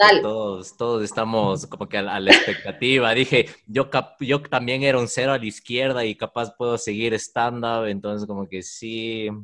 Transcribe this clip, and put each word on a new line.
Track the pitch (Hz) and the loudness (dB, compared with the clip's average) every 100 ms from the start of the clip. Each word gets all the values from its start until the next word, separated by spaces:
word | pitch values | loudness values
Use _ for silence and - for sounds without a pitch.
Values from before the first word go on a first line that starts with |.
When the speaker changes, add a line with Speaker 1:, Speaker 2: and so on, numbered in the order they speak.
| 208 | 8
Speaker 1:
Dale. | 185 | 8
Speaker 2:
todos, | 107 110 104 95 92 - | 4 -2 -2 -4 -8 -6
todos | 120 117 | -2 0
estamos | 104 - 113 113 101 95 - | -2 -2 0 2 2 0 -4
como | - 101 | -10 -6
que | 104 | -4
a | |
la, | 98 | -2
a | 98 | 0
la | 95 | 4
expectativa. | - - 101 98 - 127 135 120 | 4 4 -4 -6 -4 2 4 4
Dije, | 117 131 135 110 - - | 2 4 4 2 -2 -6
yo | 110 135 | -2 0
cap-, | 135 - - | -2 -4 -6
yo | 131 143 | -2 -2
también | 147 131 120 131 | 0 -2 0 0
era | 139 127 | 2 2
un | 117 | 0
cero | - 131 | 0 0
a | 135 | 0
la | 113 | -4
izquierda | - - 120 135 127 | -10 -6 -2 0 0
y | 117 | -2
capaz | 101 113 - 117 - | -4 -6 -4 -6 -4
puedo | 120 117 | -2 -2
seguir | - 104 117 | -4 -2 -2
stand-up, | 110 - - 120 120 117 117 110 | -2 -4 -2 -2 -2 -2 -2 -2
entonces | 98 104 104 104 | -4 -6 -6 -6
como | 98 92 | -8 -8
que | 95 | -10
sí, | 90 - 113 113 113 113 107 107 | -12 -12 -10 -8 -6 -6 -6 -8